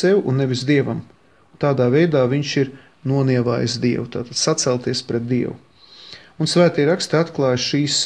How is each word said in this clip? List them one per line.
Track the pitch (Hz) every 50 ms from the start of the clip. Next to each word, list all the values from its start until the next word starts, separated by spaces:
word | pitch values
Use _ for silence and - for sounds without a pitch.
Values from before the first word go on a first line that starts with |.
| -
sev | 180 202 196 -
un | - 131 135
nevis | 139 127 127 120 131 135
Dievam. | 147 139 123 117 113 113 - - - _ _ _ _ _ _ _ _ -
Tādā | - 143 139 127 127 123
veidā | 127 151 170 170 151 139 127 120
viņš | 135 147 143 143 - 147 135
ir | 135 - - - - _ _ - 131
nonievājis | 135 139 135 131 127 123 117 123 120 127 127 117 123 117 117
Dievu, | 123 120 - 120 120 -
tātad | - 123 - - -
sacelties | - 160 156 - - 135 127 123 123 123 120 - -
pret | - 117 117 117
Dievu. | 120 127 123 - - - - - _ _ _ _ _ - - - - - - - - _ -
Un | 160
Svētie | 160 - 175 175 165 - 151 143
raksti | 151 175 180 - - - 151
atklāja | 165 165 - - 139 131 127 123
šīs | - - - 143 147 143 143 - -